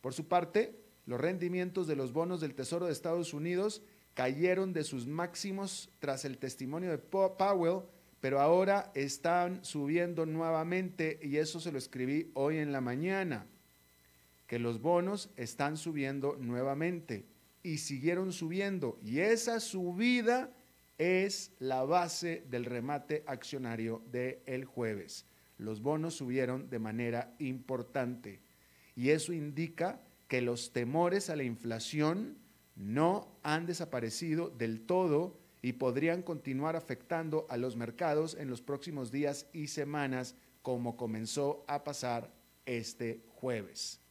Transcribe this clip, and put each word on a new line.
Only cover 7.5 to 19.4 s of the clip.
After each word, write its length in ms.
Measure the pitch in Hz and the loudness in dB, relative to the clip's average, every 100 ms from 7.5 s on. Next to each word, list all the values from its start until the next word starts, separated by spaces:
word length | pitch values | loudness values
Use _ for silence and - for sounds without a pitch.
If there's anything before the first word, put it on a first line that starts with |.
| 196 170 180 - - - - | 6 4 4 -2 -18 -20 -4
pero 200 | 131 135 | 2 6
ahora 500 | 147 175 190 196 - | 8 8 8 4 2
están 680 | 139 139 - 165 175 175 185 | -2 -2 0 4 4 4 -2
subiendo 600 | - 151 143 165 175 165 | -4 -2 2 2 2 0
nuevamente, 960 | 160 160 165 160 165 185 185 185 160 156 | 0 0 2 2 2 0 0 -2 -2 -2
y 140 | 147 147 | 0 2
eso 240 | 156 170 | 2 -2
se 100 | 165 | -4
lo 60 | 139 | -4
escribí 520 | 131 131 127 147 165 | -6 -2 0 0 0
hoy 240 | 135 139 156 | 0 2 2
en 160 | 151 | 0
la 80 | 139 | 0
mañana, 680 | 123 127 170 190 180 120 95 - _ _ _ _ _ _ _ _ - | 0 0 0 0 0 -4 -8 -20 _ _ _ _ _ _ _ _ -6
que 120 | 120 | -2
los 220 | 117 117 | 0 0
bonos 480 | 143 175 180 202 - - | 4 4 2 -2 -6 -10
están 400 | 117 - 143 156 | -10 -2 -2 -2
subiendo 600 | 165 151 135 139 139 139 | -4 -2 -2 0 -2 -2
nuevamente, 840 | 120 123 135 139 165 175 160 104 - - _ _ | -2 0 0 0 -2 -2 -6 -8 -8 -20 _ _
y 160 | 175 151 | -6 -6
siguieron 540 | - 139 151 175 190 | -4 0 0 2 -2
subiendo, 680 | 180 160 180 202 190 135 - | -4 -4 -2 -2 -2 -2 -4
y 140 | 104 131 | -2 2
esa 420 | 202 226 | 4 4